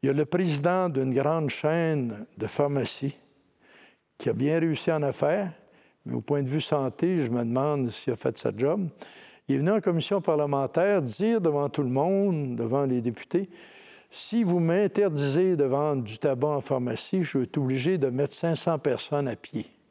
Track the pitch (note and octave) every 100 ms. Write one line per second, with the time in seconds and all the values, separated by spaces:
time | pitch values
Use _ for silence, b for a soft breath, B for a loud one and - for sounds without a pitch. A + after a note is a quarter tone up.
0 | C3+ C#3 D3 F3 F#3 C#3+ D#3 F#3 F3+ C3+
1 | C3 B2+ C#3+ E3 D3 - D#3 E3 E3 D3+
2 | B2 G#2 A2+ - G#2+ - C#3+ C#3+ A#2+ -
3 | C#3 - _ _ _ _ b b b b
4 | b _ - A2 C3+ E3 E3 D3 - D#3
5 | C#3+ - C#3+ F#3 F#3+ D#3 _ b b b
6 | - A#2+ A2 C#3+ C3+ D3 - D3+ C3+ -
7 | E3+ F3+ C3 A#2+ A#2 B2 C#3+ D3 B2 -
8 | - A#2 - A2+ - G#2 C3 F#3 F3+ -
9 | B B B B - C3+ D3+ G#3+ F#3 E3+
10 | D3+ G3+ E3+ D3+ D3 C#3 C3+ - F#3+ G3+
11 | C3 A2 G#3 A3+ E3+ C#3+ C#3+ - C3+ B2+
12 | E3+ G3 G3+ E3 C#3 A#2+ A#2 C3 C#3 B2+
13 | A#2 A2 - E3+ G3 B B B B B
14 | B - - A3+ G#3 F3 E3 F3 G3+ -
15 | G3+ D3+ C#3+ C#3+ F#3 E3+ C#3 C3+ D3+ C#3
16 | A2+ A2 D3+ B2+ D3 D3 - C3+ B2 A2+
17 | - F#3+ E3 C#3 B2 - C3 C3 C#3 F#3
18 | C3+ B2 C#3+ - E3+ E3 - D#3+ D3 A#2
19 | - D3 C#3 A2 - - - _ _